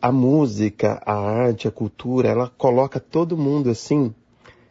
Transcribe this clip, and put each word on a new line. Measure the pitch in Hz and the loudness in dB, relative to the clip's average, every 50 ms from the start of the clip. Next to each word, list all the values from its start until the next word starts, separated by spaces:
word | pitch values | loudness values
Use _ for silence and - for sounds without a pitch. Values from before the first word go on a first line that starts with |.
a | - 123 | 0 2
música, | 135 131 123 131 147 156 147 117 104 104 107 104 104 - 110 104 107 - - | 2 4 4 4 4 4 2 2 0 0 -2 -2 -2 0 -2 0 -2 -2 -4
a | 104 104 | -4 -4
arte, | 104 101 104 107 117 127 120 113 - - 107 | -2 -2 -2 0 0 0 0 0 -2 -4 -6
a | |
cultura, | - - 113 104 - - - 123 127 127 117 110 | -4 -4 -8 -8 -8 -8 -6 -4 0 0 2 2
ela | 110 120 123 120 _ - | 2 0 -2 -4 _ -2
coloca | - 131 120 127 139 135 - 127 | 0 2 2 2 2 0 -2 -8
todo | - _ - 160 175 165 175 160 | -8 _ -2 -2 -2 -2 -2 -2
mundo, | 143 139 147 147 135 120 | -2 0 0 0 0 0
assim, | 113 - - - 147 151 135 113 107 _ _ _ _ _ _ - - _ _ _ | -2 -2 -2 -2 0 0 0 -2 -4 _ _ _ _ _ _ -20 -20 _ _ _